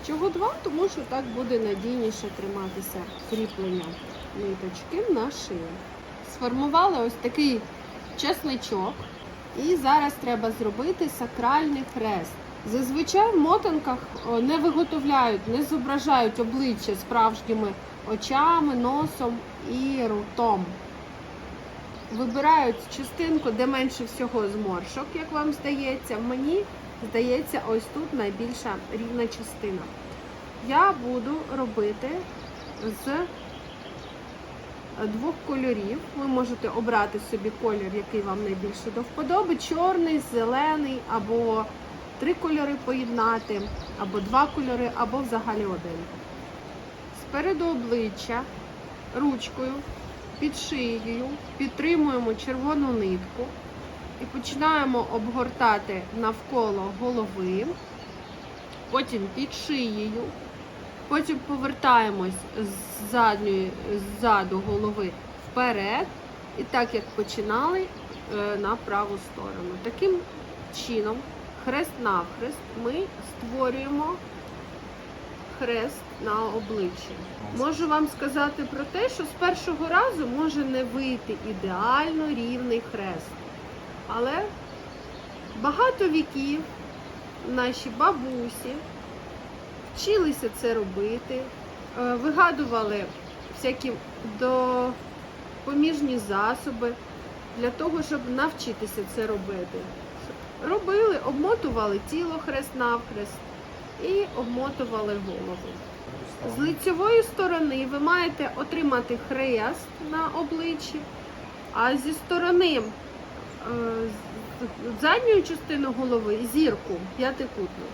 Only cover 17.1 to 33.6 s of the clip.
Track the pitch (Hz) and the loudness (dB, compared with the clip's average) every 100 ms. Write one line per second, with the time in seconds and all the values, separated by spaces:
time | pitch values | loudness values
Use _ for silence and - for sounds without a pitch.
17.1 | 233 226 220 - 220 202 196 - - - | 6 6 4 0 0 0 -4 -10 -12 -4
18.1 | 220 - 269 320 339 294 247 247 277 311 | -4 2 4 6 6 4 4 2 2 0
19.1 | - 240 233 - - - 247 269 269 233 | 0 -2 -2 -8 -10 -4 -2 0 2 2
20.1 | 208 208 - 233 196 175 185 - - - | 0 -2 2 4 4 0 -6 -10 -12 -14
21.1 | - - - - - - - - - - | -14 -12 -12 -12 -12 -12 -12 -12 -12 -8
22.1 | 226 254 247 294 320 254 226 - - 269 | -2 0 4 8 8 8 2 -6 -8 -8
23.1 | - 330 311 262 220 254 269 262 - 226 | -2 2 4 4 4 4 4 2 0 -6
24.1 | - 247 240 208 208 208 175 185 262 285 | -2 0 2 2 0 0 -2 -2 -6 -4
25.1 | 330 311 302 302 285 285 277 269 262 - | -6 -2 0 2 0 0 0 0 -2 -4
26.1 | 214 233 254 277 370 403 - - - 220 | -2 -2 0 2 2 0 -8 -12 -10 -2
27.1 | 233 247 254 294 277 233 220 - 294 320 | 2 4 2 0 -2 2 0 0 -6 -2
28.1 | 269 202 190 233 247 233 190 - 214 233 | 0 0 -2 -4 -4 -4 -6 -6 -6 -4
29.1 | 240 233 - 220 - 208 185 - - - | 0 -2 -2 -10 -6 -4 -4 -6 -10 -12
30.1 | - - - - - 226 285 392 294 240 | -12 -12 -12 -12 -8 4 8 8 6 0
31.1 | 247 233 311 302 269 247 214 208 208 262 | -2 0 -4 -4 -2 0 2 0 0 -4
32.1 | 339 359 - - - - - 214 208 277 | -4 -6 -10 -12 -12 -12 -6 -6 -4 -2
33.1 | 294 359 - - - | -2 -2 -6 -12 -12